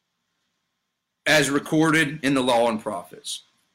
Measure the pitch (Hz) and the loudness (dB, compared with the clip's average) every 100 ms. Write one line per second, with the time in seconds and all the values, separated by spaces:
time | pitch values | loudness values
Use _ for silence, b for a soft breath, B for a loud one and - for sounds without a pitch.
0 | _ _ _ _ _ _ _ _ _ _ | _ _ _ _ _ _ _ _ _ _
1 | _ _ - 151 135 143 - 160 160 156 | _ _ 0 2 2 -2 0 0 2 2
2 | 151 156 131 139 127 120 117 110 107 98 | 0 -2 -2 0 0 2 0 -2 -6 -10
3 | - - - - - _ _ | -12 -16 -14 -14 -16 _ _